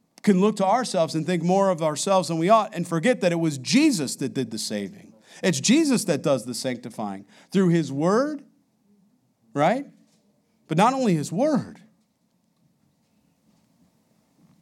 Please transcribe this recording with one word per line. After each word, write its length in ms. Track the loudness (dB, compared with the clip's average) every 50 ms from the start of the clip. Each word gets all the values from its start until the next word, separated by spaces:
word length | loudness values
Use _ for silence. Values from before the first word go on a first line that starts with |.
| _ _ _ -4 2
can 180 | 2 4 4
look 140 | 4 2 2
to 100 | 0 0
ourselves 480 | 2 2 0 0 -2 0 -2 -2 0 -2
and 140 | -4 -2
think 160 | -2 -2 -2 0
more 260 | 2 2 2 2 2
of 140 | 0 0 -2
ourselves 460 | -2 -2 -2 -2 2 2 2 2 0
than 100 | -4 -2
we 100 | 2 4
ought 240 | 4 4 4 0 -6
and 140 | -8 -6
forget 340 | -4 -4 -2 0 0 0 2
that 100 | 0 -2
it 80 | 0 0
was 200 | -2 -4 -4 -6
Jesus 560 | -6 0 2 4 4 4 2 0 -4 -6 -6
that 180 | -6 -8 -6 -4
did 160 | -4 -6 -6
the 80 | -6
saving. 560 | -10 -8 -6 -6 -6 -6 -8 -10 -16 -20 -20 -20 -20 _ _ -14 -4 -2
It's 160 | -2 -2 0
Jesus 460 | 0 2 2 2 4 2 0 0 0
that 180 | -2 -2 -2 0
does 220 | 0 0 0 -2
the 100 | -8 -10
sanctifying 720 | -6 -6 -6 -6 -6 -10 -14 -10 -8 -8 -8 -8 -12 -16 _ _ -20 -20 _
through 180 | 0 0 2 4
his 220 | 2 2 0 -2
word, 520 | -4 -2 0 2 2 2 0 -2 -6 -10 -14 _ _ _ _ _ _ _ _ _ _ _ _ _ _ _ _ _ _ _ _ _ -2
right? 320 | 0 2 2 0 0 -4 -12 -18 _ _ _ _ _ _ _ _ _ _ _ _ _ _
But 100 | -4 2
not 160 | 4 4 4 4
only 200 | 2 2 2 2
his 180 | 0 -2 -4
word, 520 | -2 -2 0 0 0 0 -2 -4 -14 -20 -20 _ _ _ _ _ _ _ _ _ _ _ _ _ _ _ _ _ _ _ _ _ _ _ _ _ _ _ _ _ _ _ _ _ _ _ _ _ _ _ _ _ _ _ _ _ _ _ _ _ _ _ _ _ _ _